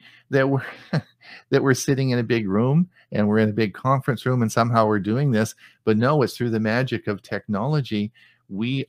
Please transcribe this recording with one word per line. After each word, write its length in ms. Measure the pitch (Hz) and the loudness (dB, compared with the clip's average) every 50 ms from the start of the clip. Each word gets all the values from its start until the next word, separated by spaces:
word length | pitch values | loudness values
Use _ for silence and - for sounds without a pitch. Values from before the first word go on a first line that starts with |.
| - - - - _ _ | -20 -20 -20 -20 _ _
that 180 | - 139 135 139 | 0 2 2 2
we're 160 | 139 131 - - - - - - | 0 -2 -4 -6 -14 -18 -10 -6
<laughs> 120 | - 156 - - _ _ _ - - - - _ | -6 -6 -6 -8 _ _ _ -20 -20 -20 -4 _
that 140 | 135 135 120 | 0 2 4
we're 100 | 139 127 | 4 2
sitting 360 | - - - 139 127 135 131 | 2 0 -2 -2 0 0 0
in 100 | 123 123 | 0 -2
a 40 | 117 | 0
big 240 | 110 120 117 107 | 0 0 0 0
room 420 | 95 95 104 117 131 143 165 180 - _ _ _ _ | 0 0 0 2 2 2 2 0 0 _ _ _ _
and 160 | - 104 104 | -2 0 0
we're 120 | 104 104 110 | 2 2 2
in 100 | 110 107 | 2 2
a 40 | 104 | 2
big 200 | 113 110 101 - | 0 -2 -2 -4
conference 520 | - - 131 139 135 - - 127 107 - | -4 -2 0 0 0 0 -2 -4 -2 -2
room 160 | 127 127 123 | -2 0 0
and 100 | 117 107 | 0 0
somehow 340 | - 120 117 117 117 113 110 | 0 0 0 2 2 2 4
we're 140 | 107 107 104 | 4 2 0
doing 320 | 90 107 110 131 147 143 | 0 0 0 0 0 2
this, 240 | 117 107 110 - - _ - - _ _ _ | 2 2 0 -2 -4 _ -20 -20 _ _ _
but 140 | 113 110 | 0 2
no, 240 | 107 120 131 156 151 | 2 2 2 2 2
it's 140 | 123 101 - | 2 0 0
through 140 | - 120 120 | -4 -4 -2
the 100 | 113 110 | -2 -2
magic 480 | 110 110 110 123 131 127 120 104 - | 0 0 0 0 0 -2 -4 -4 -4
of 140 | 107 104 95 | -6 -6 -6
technology. 920 | - - 110 98 - - 104 98 110 139 156 151 127 - 110 104 104 107 - _ - _ _ _ _ - | -8 -8 -8 -8 -6 -4 -4 -2 -2 -2 -2 -2 -2 -2 -4 -4 -4 -6 -8 _ -20 _ _ _ _ -12
We 360 | 95 95 113 123 135 135 131 | -8 -6 -4 -4 -4 -4 -6